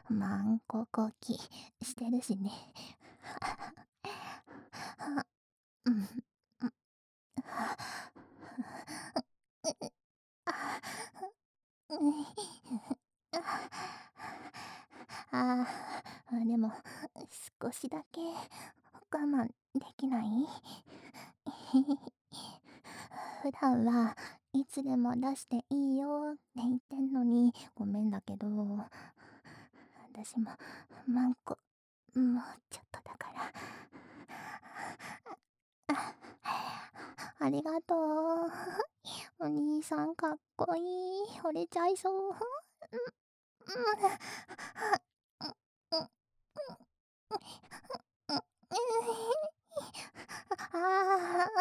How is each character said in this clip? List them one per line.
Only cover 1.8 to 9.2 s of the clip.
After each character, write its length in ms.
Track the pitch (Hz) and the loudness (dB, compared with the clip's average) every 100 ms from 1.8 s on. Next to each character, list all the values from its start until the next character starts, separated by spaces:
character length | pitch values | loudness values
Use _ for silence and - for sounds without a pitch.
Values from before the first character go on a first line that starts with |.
し 140 | - | -10
て 160 | - 233 | -4 2
る 100 | 247 | 2
し 140 | - 196 | 2 0
ね。 140 | 196 - - - - - - - - - - - - - - _ - - - - - - - - - - 311 285 - _ _ _ _ _ | 0 -4 -14 -18 -18 -18 -20 -16 -12 -6 -6 -6 -10 -14 -20 _ -10 -10 -10 -14 -16 -20 -16 -12 -10 -8 -4 -2 -4 _ _ _ _ _
う 60 | 247 | 4
ん、 40 | |
う 20 | 220 | 4
ん。 120 | 196 240 - _ _ - 247 - _ _ _ _ _ - - - 220 - - - - - - - - - - - - - - - | 2 -4 -12 _ _ -4 -4 -4 _ _ _ _ _ -10 -6 -4 -4 -4 -8 -10 -12 -18 -20 -20 -12 -8 -8 -8 -10 -10 -6 -4